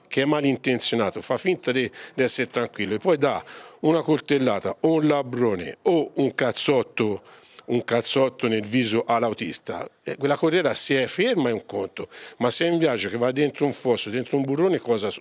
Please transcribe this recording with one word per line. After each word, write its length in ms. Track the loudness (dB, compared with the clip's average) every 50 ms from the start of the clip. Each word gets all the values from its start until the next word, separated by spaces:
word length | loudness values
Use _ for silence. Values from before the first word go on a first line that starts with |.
| _ _
che 140 | -2 0
è 20 | 2
malintenzionato, 960 | 2 2 2 2 0 0 0 0 -2 0 0 0 0 2 2 0 0 -2 -6
fa 160 | -4 -4 -4
finta 340 | -2 0 -2 -2 0 -2 -2
di, 180 | -2 0 -2 -4 -6 -12 -18 -10 -2
di 80 | 0
essere 280 | 0 2 2 0 -2 -2
tranquillo 440 | -2 -4 -4 -4 -4 -6 -4 -4 -4
e 40 | -2
poi 180 | 2 2 2
dà 260 | 2 2 0 0 -2 -6 -10 -18 -20 -20 -20 -12 -2
una 220 | 0 2 2 2
coltellata 720 | 2 2 0 0 2 0 2 2 2 2 0 0 -2 -4 -4 0
o 140 | 2 2 4
un 120 | 4 4
labbrone 720 | 4 2 2 0 -4 0 0 2 2 2 0 -4 -10 -12 -2
o 280 | _ 2 2 2 2 0 0
un 200 | 0 0 0 0
cazzotto, 880 | 0 -2 0 0 0 2 2 2 2 2 0 -2 -2 -2 -2 -2 -6 -10 -18 -20 -20 -20 -20 -20 -16 -6
un 180 | -2 -2 -2 0
cazzotto 640 | 0 0 0 0 0 2 2 2 0 0 -2 -2 0
nel 160 | 0 0 -2
viso 400 | 0 0 0 2 2 0 0 2
all'autista, 840 | 2 0 0 0 -2 -2 -4 -6 -6 -6 -8 -8 -10 -10 -10 -10 -12 -14 _
eh, 140 | _ -10 -6
quella 200 | -4 -2 -2 0
corriera 380 | 2 2 2 2 2 2 2 2
se 280 | 0 0 2 2 0
è 40 | 0
ferma 420 | 0 0 0 0 0 2 2 0 0
è 40 |
un 120 | -2 -2 -6
conto, 440 | -6 -6 -6 -6 -6 -8 -12 -12 -12 -12 -18 -18 -18 -6 -2
ma 120 | 0 0
se 160 | 2 2 2
è 40 | 2
in 80 | 2 2
viaggio 300 | 2 2 2 0 -2 -4
che 100 | -2 0
va 120 | 0 0
dentro 360 | 2 0 0 0 0 0 -2
un 60 | -2
fosso, 380 | -2 -2 0 0 0 0 0 -4
dentro 260 | -4 -6 -4 -2 -2
un 80 | -2 0
burrone, 340 | 0 0 0 2 2 0 0
cosa, 300 | 0 0 0 0 0 -4 -6 -8